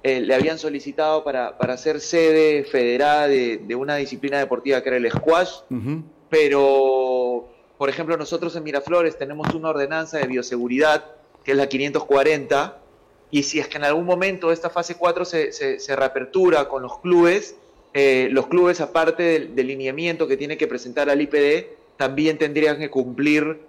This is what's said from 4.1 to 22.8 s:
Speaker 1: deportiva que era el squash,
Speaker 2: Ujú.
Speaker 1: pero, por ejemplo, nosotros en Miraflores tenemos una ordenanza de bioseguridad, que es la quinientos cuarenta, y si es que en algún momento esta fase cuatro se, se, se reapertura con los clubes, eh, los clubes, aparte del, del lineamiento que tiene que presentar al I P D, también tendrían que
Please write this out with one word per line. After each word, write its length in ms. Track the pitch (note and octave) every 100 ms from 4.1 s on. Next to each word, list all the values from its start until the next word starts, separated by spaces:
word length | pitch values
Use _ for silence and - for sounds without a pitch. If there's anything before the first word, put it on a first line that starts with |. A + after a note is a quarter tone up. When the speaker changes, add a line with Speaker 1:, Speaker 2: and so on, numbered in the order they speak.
| A#2+ C#3 C#3
Speaker 1:
deportiva 420 | C3+ B2+ C3+ C3
que 60 | C3+
era 100 | B2+
el 140 | A#2
squash, 460 | - D3+ E3 F3+ - -
Speaker 2:
Ujú. 340 | B2 A2+ D#3+ D#3+ _ -
Speaker 1:
pero, 1200 | D#3+ D3 C#3+ C#3 C#3 C3+ C3 C3 B2+ B2 A#2+ A#2 - _ -
por 120 | C#3
ejemplo, 260 | C3+ D#3+ E3
nosotros 400 | D3 E3+ E3+ E3+
en 80 |
Miraflores 540 | D3+ C#3 D3 F3 E3 -
tenemos 360 | C#3 D3+ D3+
una 160 | D#3+ D#3+
ordenanza 480 | D3+ C#3 D#3+ D#3+ D#3
de 100 | C3
bioseguridad, 760 | B2+ A#2+ B2 A#2+ B2+ D3+ D#3 - - _ _
que 80 | -
es 60 | C#3
la 120 | C#3
quinientos 340 | C3 C#3+ C#3+
cuarenta, 760 | - C#3 C#3+ D3+ C3+ C#3+ F3+ - _ _ _ _ -
y 120 | D3
si 160 | C#3+ D#3
es 80 | C#3
que 100 | D3
en 80 | D3
algún 200 | D#3 F3
momento 460 | F3+ G3 F#3 E3
esta 180 | E3 E3+
fase 260 | F3 E3+ E3+
cuatro 280 | F3 F3
se, 300 | F3 E3 D3
se, 260 | - C3+ -
se 160 | - C3+
reapertura 720 | C3+ C3 B2+ F#3 F3+ D#3+ C#3
con 140 | C3+
los 180 | B2 -
clubes, 560 | F3+ F3 E3+ G3+ - - _ _ _
eh, 340 | C#3 C#3 C3 B2+
los 160 | C3+ -
clubes, 340 | F3 F3+ F3
aparte 420 | D3+ E3 D#3+ D#3+
del, 320 | E3+ D#3 C#3 B2
del 120 | B2+
lineamiento 600 | C3+ C3 C#3+ E3+ E3 D#3
que 80 | C3+
tiene 220 | C#3+ D3+
que 100 | D3
presentar 420 | B2 B2 C3+ C#3+
al 120 | C#3+
I 60 | C#3+
P 120 | D3
D, 380 | C#3+ D#3+ - - _ -
también 420 | C3+ C3+ D#3 D3+
tendrían 420 | D3+ D3 D3+
que 100 | D3